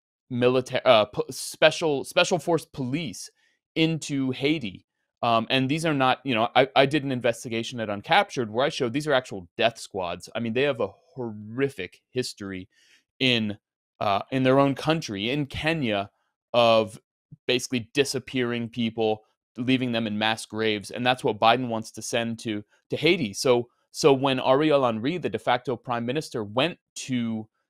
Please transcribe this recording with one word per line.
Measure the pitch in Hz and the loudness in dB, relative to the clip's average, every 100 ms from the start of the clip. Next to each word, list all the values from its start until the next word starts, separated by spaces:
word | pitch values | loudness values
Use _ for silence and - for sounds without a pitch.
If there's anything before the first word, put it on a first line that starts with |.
| _ _ - | _ _ -8
milita-, | 120 123 127 123 131 127 | 0 2 2 0 0 6
uh, | 113 104 | 6 4
po-, | - - | -2 -6
special, | 127 - - 160 - 165 139 | -8 -10 4 4 4 -2 -2
special | - 185 - 180 | -2 0 2 0
force | - 165 - | 0 -2 -2
police | - 127 147 165 185 - _ _ _ _ - | -8 -6 -6 -6 -10 -16 _ _ _ _ 0
into | 160 160 - 139 131 | 0 0 -4 -2 -2
Haiti. | 120 143 160 110 92 _ _ _ - | 0 0 0 -4 -12 _ _ _ -4
Um, | 120 113 113 | 2 2 2
and | 131 131 | 0 2
these | 160 165 | 0 0
are | |
not, | 143 131 123 139 | 2 2 0 0
you | 113 | 0
know, | 117 | 2
I, | - 139 131 | 4 4 4
I | 139 | 4
did | 151 139 | 2 -2
an | |
investigation | 127 120 117 127 113 113 123 | -2 0 -2 -4 -6 -6 -6
at | 107 | -4
Uncaptured | 101 - 180 202 - 113 | -4 2 2 2 -2 -4
where | 107 147 | 0 0
I | |
showed | - 123 | 0 -2
these | 127 151 | -2 0
are | |
actual | 135 - 101 87 - | 0 0 -10 -10 0
death | 113 - | 0 0
squads. | - 98 87 90 - 113 | -10 -6 -4 -6 -8 -6
I | |
mean, | 117 | -2
they | 113 | 0
have | 143 127 | 0 0
a | 98 - _ - | -4 -6 _ -12
horrific | 120 107 107 117 139 - 90 _ _ | -10 -10 -10 -4 -4 -4 -12 _ _
history | 127 123 - 98 92 92 _ _ _ _ - | -6 -6 -6 -10 -10 -12 _ _ _ _ -2
in, | 131 120 107 101 _ _ _ - | 2 2 0 -6 _ _ _ -6
uh, | 104 101 - | -2 -2 -2
in | 135 | 0
their | 131 135 | 4 6
own | 139 131 | 4 2
country, | 151 165 156 98 110 | -2 -2 -4 -6 -4
in | 143 139 | -4 -4
Kenya, | - 151 165 120 101 101 _ _ _ _ | -4 -2 -2 0 -2 -4 _ _ _ _
of | 120 117 113 107 - _ _ _ - - | 4 6 4 2 -6 _ _ _ -8 -2
basically | 127 - 123 107 | -2 0 -6 -2
disappearing | 139 135 131 - 131 120 120 117 | 0 0 -2 -4 -2 -2 -2 -6
people, | 123 113 110 110 107 _ _ _ - | -4 -4 0 -2 -2 _ _ _ -6
leaving | 123 131 123 | 0 0 0
them | 117 110 | -2 -2
in | 104 | -2
mass | 110 110 - | -2 -2 -6
graves. | 107 110 104 98 | -2 -2 -2 -4
And | - 123 | -4 0
that's | 127 | 0
what | 131 107 | -2 2
Biden | 113 123 127 | 4 4 0
wants | 113 107 | -6 -8
to | - | -12
send | - 120 117 113 | -4 -2 -2 -4
to, | 117 104 - _ - | -6 -6 -8 _ -8
to | 120 | 0
Haiti. | 151 185 110 | 2 2 0
So, | 98 135 123 117 _ _ | 0 2 2 0 _ _
so | - 151 | 2 4
when | 135 139 131 | 6 2 0
Ariel | 123 135 156 143 | 2 4 4 4
Henry, | 127 110 127 175 | 2 0 -4 -4
the | 127 | -4
de | 110 | -4
facto | - 123 - 117 | 0 0 -2 -6
prime | - 120 117 | -4 -4 -4
minister, | 143 - 131 | -6 -6 -8
went | 104 110 160 - _ - | -4 0 -2 -2 _ -14
to | - 123 117 110 107 _ | -6 -4 -2 -6 -10 _